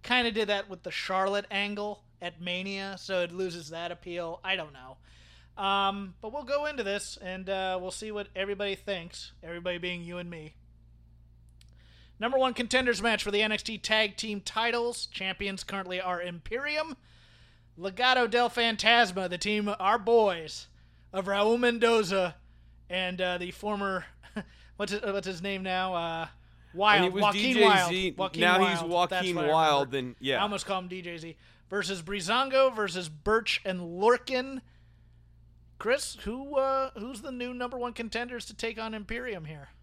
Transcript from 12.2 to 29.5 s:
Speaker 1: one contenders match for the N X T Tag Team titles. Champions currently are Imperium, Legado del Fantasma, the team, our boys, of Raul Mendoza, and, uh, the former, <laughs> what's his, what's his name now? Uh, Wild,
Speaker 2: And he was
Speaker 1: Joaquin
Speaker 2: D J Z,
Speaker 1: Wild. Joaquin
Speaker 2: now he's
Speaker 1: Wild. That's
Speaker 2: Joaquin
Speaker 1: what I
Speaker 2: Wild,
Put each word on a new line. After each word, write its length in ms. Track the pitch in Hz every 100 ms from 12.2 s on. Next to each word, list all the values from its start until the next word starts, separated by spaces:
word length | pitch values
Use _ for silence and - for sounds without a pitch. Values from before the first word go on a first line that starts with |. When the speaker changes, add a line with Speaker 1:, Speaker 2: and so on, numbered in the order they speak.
| 226 262
Speaker 1:
one 160 | 262
contenders 480 | 247 240 254 254 214
match 200 | 226 214
for 80 | 208
the 120 | 202
N 100 | 214
X 100 | 214
T 160 | - 220
Tag 380 | - 220 214 196
Team 240 | 220 208
titles. 680 | - - 233 240 240 233 -
Champions 580 | - 190 185 202 196
currently 360 | - 196 185 180
are 220 | 185 180
Imperium, 720 | 180 170 - 233 285 403 330 277 _ - - - - _ _ -
Legado 520 | 185 185 247 254 240
del 180 | 233 240
Fantasma, 760 | 240 233 220 214 233 226 180 185
the 100 | 175
team, 360 | 202 214 208 202
our 180 | 190 233
boys, 720 | 196 233 214 170 156 - - - - _ -
of 120 | 185 190
Raul 320 | 196 214 233
Mendoza, 800 | 247 233 233 226 190 196 180 - - - - - -
and, 320 | 180 185 185
uh, 180 | 180 180
the 120 | 180
former, 560 | - 208 208 196 185 - - -
<laughs> 420 | - - - - -
what's 160 | 202
his, 100 | 208
what's 240 | 208 196 185
his 160 | 180
name 200 | 190 196
now? 300 | 190 185 190
Uh, 320 | 175 170 165 160 - - - -
Wild, 220 | 165 208 202
Speaker 2:
And 80 |
he 60 | 185
was 120 | 190
Speaker 1:
Joaquin 200 | 208 202
Speaker 2:
D 120 | 240
J 60 | 247
Z, 40 | 202 196 175 180 190
Speaker 1:
Wild. 60 | -
Joaquin 220 | 185 165
Speaker 2:
now 180 | 175 185 185
he's 120 | 170
Speaker 1:
Wild. 280 | 170 175 175
That's 120 | 185 180
Speaker 2:
Joaquin 100 | 170
Speaker 1:
what 80 |
I 40 |
Speaker 2:
Wild, 440 | 160